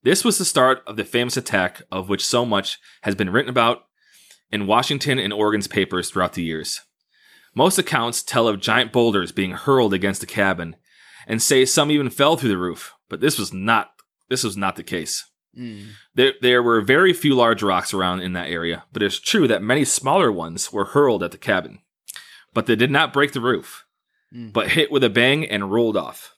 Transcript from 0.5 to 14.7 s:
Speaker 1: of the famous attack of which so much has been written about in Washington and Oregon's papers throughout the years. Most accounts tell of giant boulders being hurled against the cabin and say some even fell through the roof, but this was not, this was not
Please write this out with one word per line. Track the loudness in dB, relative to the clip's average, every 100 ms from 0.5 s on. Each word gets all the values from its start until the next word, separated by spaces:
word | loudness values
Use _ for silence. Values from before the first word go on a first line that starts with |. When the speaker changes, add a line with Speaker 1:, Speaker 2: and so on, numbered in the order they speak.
| 2 2 2 -4
Speaker 1:
of | -10
the | -4
famous | -2 -2 -4
attack | -2 -2 -2 -6 -10
of | -10 -4
which | -4 0
so | -2
much | 0 -2 -2 -12 -16 _
has | -6
been | -2 0
written | 0 0
about | 0 2 0 _ _ _ _ _ -20 _
in | -6 2
Washington | 2 2 -4 -2 -2
and | -2
Oregon's | 0 0 0 -2
papers | -2 -2 -2 -4
throughout | -2 -2
the | -2
years. | -6 -6 -8 -10 _ _ _ _ _ _ _
Most | 2 2 2
accounts | 0 -2 -2 -4
tell | -2 2 2
of | 0
giant | 0 0 2
boulders | 2 2 2 -2
being | -4 -4
hurled | -4 2 2 4
against | 2 0 -4
the | -6
cabin | -2 0 -2 -8 -12 _ _ -20 -20 -8
and | -4
say | 2 4
some | 4 2 2
even | 2 0
fell | 2 2 2
through | 0
the | 0
roof, | -2 -6 -14 _ _
but | -2
this | 0 0
was | -6
not, | -4 0 0 0 _ _ _ _
this | -4
was | -4 -2
not | -4